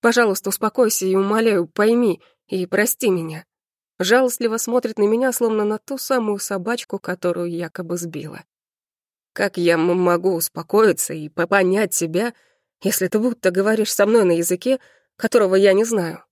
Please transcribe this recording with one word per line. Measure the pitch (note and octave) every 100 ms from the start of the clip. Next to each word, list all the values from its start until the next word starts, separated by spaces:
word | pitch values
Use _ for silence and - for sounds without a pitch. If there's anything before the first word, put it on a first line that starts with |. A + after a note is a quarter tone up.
"Пожалуйста, | A#3+ A#3 A3+ F#3+ -
успокойся | F#3+ G3+ - A#3 - F#3
и, | F#3+
умоляю, | G3 G#3+ A3+ G3+ E3+
пойми | - G#3 A#3 A#3+ E3+ _ _ _
и | F#3+ F3+
прости | F#3+ G#3+ - A#3
меня". | F#3 D#3+ D#3 - _ _ _ _ _
Жалостливо | F#3 A#3+ B3+ - A#3 A3+
смотрит | - A#3+ A#3+ A3
на | G#3
меня, | A3+ C4
словно | A#3+ A#3 A3 G#3
на | G#3+
ту | - C4+
самую | - C4 A3 G3+
собачку, | - G3 F3+ A#3+ - G3
которую | - F#3 F3 F3 F3
якобы | E3+ E3+ - E3 F3
сбила. | E3+ D#3+ D3+ D#3 - _ _ _ _ _ _ _ _ -
Как | G3+ -
я | E3+ E3
м-, | E3
могу | F3+ F3+ F3 F#3
успокоиться | F3 - - E3 G3+ A3 E3 -
и | D#3 D3+
по-, | - E3
понять | G3 F3+ F#3+ G#3
тебя, | - E3 E3+ A#3 A#3+ _ _ _ _
если | F#3+ - F#3
ты | G#3+
будто | A#3 A#3 F#3+
говоришь | F3+ G3 A3 G#3+
со | - G3+
мной | A3+ F#3+
на |
языке, | E3+ E3+ F3+ B3 C4 _ _ _ _
которого | - A#3+ G3+
я | F#3+ G3
не | F#3+
знаю? | A3+ A3+ E3+ E3 _